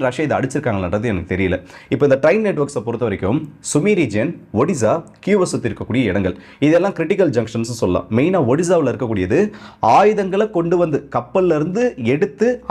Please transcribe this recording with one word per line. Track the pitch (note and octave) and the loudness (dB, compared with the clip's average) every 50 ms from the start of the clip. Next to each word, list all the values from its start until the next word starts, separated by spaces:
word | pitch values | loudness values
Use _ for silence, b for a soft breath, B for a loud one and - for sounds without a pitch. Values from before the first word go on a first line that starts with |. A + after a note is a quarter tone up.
| C3+ | -2
ரஷ்யா | B2 B2 - D#3 | -2 -2 -2 -2
இதை | C#3 A2 F#2+ | -2 -2 -2
அடிச்சிருக்காங்களான்றது | A2+ - - D#3 - B2 G#2 G2 F#2 E2+ G2 G#2+ A2+ A#2+ G#2 | -2 -2 -4 -4 -2 -2 -2 -2 -2 -2 -2 -2 -2 -2 -4
எனக்கு | G2 F2+ - F#2 | -4 -4 -2 -2
தெரியல. | F2+ F#2+ F2+ F2+ F2 - B B B B B B | 0 0 0 -2 -2 -6 B B B B B B
இப்போ | A#2 C#3+ C#3 | 0 2 2
இந்த | C3+ C3+ C#3 | 2 4 4
ட்ரெயின் | D#3 F#3 A3 G#3+ | 4 2 2 0
நெட்வொர்க்ஸை | G3 E3 D3+ C#3+ C#3 - A#2+ G#2 | -2 -2 -2 -4 -4 -4 -6 -6
பொறுத்த | A#2 A#2 A#2 B2 | -6 -4 -2 -2
வரைக்கும் | A2 G2 F2 G2 F#2 B2 - - - - - - - | -2 -2 -2 -2 -2 -2 -2 -4 -8 -14 -14 -8 -4
சுமி | - D3 E3+ G#3 G#3+ E3+ | -2 0 2 2 2 2
ரீஜன், | C#3+ G#2+ G2 G#2+ B2 F3 E3 - - - - G2+ | 0 0 0 -2 -2 -2 -4 -8 -10 -6 -2 0
ஒடிசா, | C#3 E3+ F#3+ C3 A2 G#2+ C#3 E3 - - - _ - | 0 0 0 0 0 0 0 0 -4 -8 -18 _ -2
கியூவை | F#3 G3+ G#3 F3+ - - | 0 2 2 2 0 -2
சுத்தி | - B2 A#2 | -4 -4 -6
இருக்கக்கூடிய | G2 - G#2 - G#2+ C3 B2+ G2 | -6 -6 -6 -4 -2 0 0 0
இடங்கள் | F2+ G2 F#2+ F2+ F2 - B B B B C#3 | 0 0 0 -2 -4 -6 B B B B 2
இதெல்லாம் | D3+ D#3+ E3+ F#3 G3 - - | 4 4 4 2 0 -2 -2
கிரிட்டிக்கல் | D#3+ D#3+ G3+ F#3 F#3+ D#3 G#2+ | -2 0 2 2 2 2 2
ஜங்ஷன்ஸ் | A#2+ A2 A2 - A#2 A2+ A#2 A#2+ - | 0 -2 -2 -4 -6 -6 -6 -4 -2
சொல்லலாம். | - F#2+ F2+ F2+ - - G#2+ A#2 | -2 0 0 -2 -2 -2 0 0
மெயினா | C#3+ F3 F#3+ F3+ C#3 A2+ C3 | 2 2 2 0 2 2 2
ஒடிசாவுல | D#3 F3+ E3+ F#3 E3 D3 A#2+ A2+ | 2 2 2 2 2 2 0 -2
இருக்கக்கூடியது | G#2+ C3 A2+ A2+ G2 F#2 F#2 A#2+ E3 - G#3+ B B B B B B B A2 B2 | -2 -4 -4 -2 -2 0 0 2 2 2 0 B B B B B B B 4 6
ஆயுதங்களை | E3 G3+ G#3+ G#3+ G#3 G3 F#3 F#3 G3 A3 G#3+ - | 6 6 4 4 2 0 -2 0 -2 -2 0 0
கொண்டு | F3 E3+ E3 F#3 F3 F3 | -2 0 2 2 2 2
வந்து | E3 C#3+ B2+ - - - | 2 0 -2 -4 -4 -6
கப்பல்ல | A#2+ B2 - - F#3+ F#3+ F3 D#3+ D3+ | -6 -4 -2 0 2 2 2 2 2
இருந்து | D#3 F3+ F3+ A#3 B3 B3 - - A#2 A2 C3+ | 0 -2 -2 0 0 -2 -2 -2 -2 0 0
எடுத்து | D3+ G3 G3 - - A3 B3 B3 A#3+ - - | 0 0 -2 -2 0 0 0 0 0 -2 -2